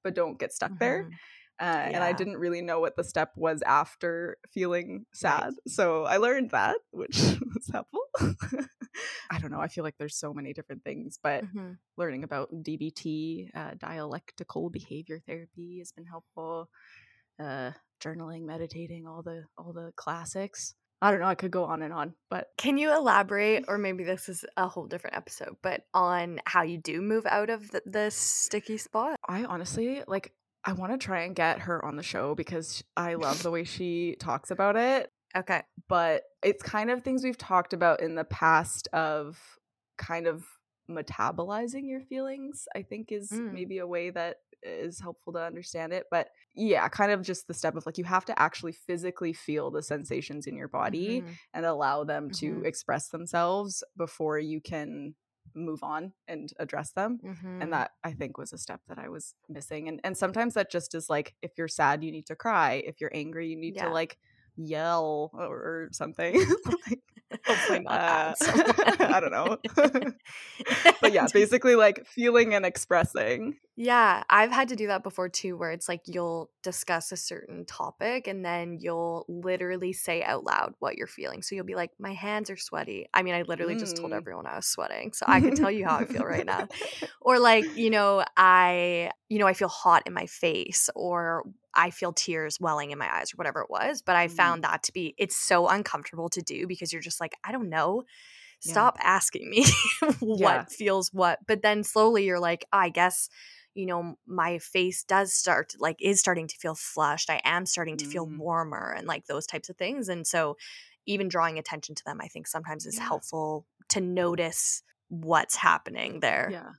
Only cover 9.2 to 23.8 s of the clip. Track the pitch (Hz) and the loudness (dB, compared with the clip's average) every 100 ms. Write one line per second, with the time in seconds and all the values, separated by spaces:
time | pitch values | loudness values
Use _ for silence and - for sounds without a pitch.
9.2 | - 165 165 147 156 - 156 - 151 - | -8 -6 -6 -6 -6 -6 -8 -8 -10 -8
10.2 | 151 147 139 147 - 135 - 147 156 - | -8 -10 -10 -12 -14 -14 -12 -10 -12 -6
11.2 | 147 143 202 202 185 180 _ - 170 131 | -2 -2 -4 -10 -12 -16 _ -8 -6 -6
12.2 | 156 139 139 165 156 156 156 - 160 156 | -8 -8 -8 -8 -10 -8 -8 -8 -8 -6
13.2 | 160 165 180 - 156 156 160 165 151 165 | -6 -8 -12 -12 -14 -12 -12 -10 -10 -10
14.2 | - - 175 160 170 170 - 147 165 160 | -14 -18 -12 -8 -8 -8 -12 -14 -12 -14
15.2 | - 165 165 - 175 180 175 - 170 165 | -12 -14 -14 -18 -16 -16 -16 -20 -18 -18
16.2 | _ - 160 165 170 _ _ - _ _ | _ -12 -8 -8 -10 _ _ -20 _ _
17.2 | _ _ 151 135 127 147 _ _ 151 165 | _ _ -10 -8 -8 -12 _ _ -12 -10
18.2 | 165 165 160 165 165 165 165 170 160 160 | -12 -12 -12 -10 -10 -10 -12 -12 -14 -14
19.2 | 170 165 156 - 170 170 170 - - 170 | -12 -14 -16 -18 -16 -14 -14 -10 -8 -8
20.2 | 170 190 196 - - _ _ _ 202 196 | -8 -8 -8 -8 -14 _ _ _ 4 4
21.2 | 185 185 190 185 160 160 156 165 151 - | 2 0 -2 -2 -2 -4 -4 -6 -6 -8
22.2 | _ 185 - - 254 277 302 302 262 202 | _ -8 -8 -4 0 2 4 4 6 4
23.2 | 196 202 208 220 - 208 | 4 2 2 2 0 -2